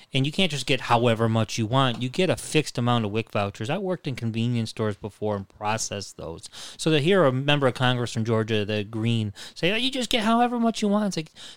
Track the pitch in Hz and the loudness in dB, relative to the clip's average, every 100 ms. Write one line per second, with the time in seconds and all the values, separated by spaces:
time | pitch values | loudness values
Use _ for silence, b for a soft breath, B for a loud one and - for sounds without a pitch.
0 | B 135 139 151 190 143 127 131 - 120 | B 0 0 2 0 0 0 0 2 4
1 | 120 113 113 113 110 - 107 131 131 117 | 4 2 2 2 0 -2 0 2 2 0
2 | 127 147 185 123 - 156 - - 120 120 | -4 0 0 0 0 0 0 -2 0 2
3 | 107 110 - 107 101 - 110 180 185 175 | 0 -4 -2 -2 -4 -4 -6 -4 -4 -6
4 | 151 117 117 113 117 120 110 - 110 98 | -6 -6 -4 -2 0 0 -2 -4 -4 -4
5 | 104 - 107 101 95 - 104 110 - 101 | -10 -6 -4 -4 -6 -8 -4 -4 -4 -8
6 | - - 80 82 - B B B 160 156 | -10 -12 -12 -12 -16 B B B 2 2
7 | 151 196 143 127 139 147 131 - 127 123 | 4 6 4 4 2 4 4 2 2 2
8 | 120 117 110 110 110 110 101 107 104 110 | -2 -2 0 0 2 0 0 -2 -4 -2
9 | 117 113 107 - B B 165 226 262 262 | 0 0 -2 -6 B B -2 0 -2 -2
10 | 226 240 208 233 240 240 226 - 208 208 | -2 0 2 4 2 2 0 0 0 2
11 | 208 170 156 - B | 0 -4 -8 -12 B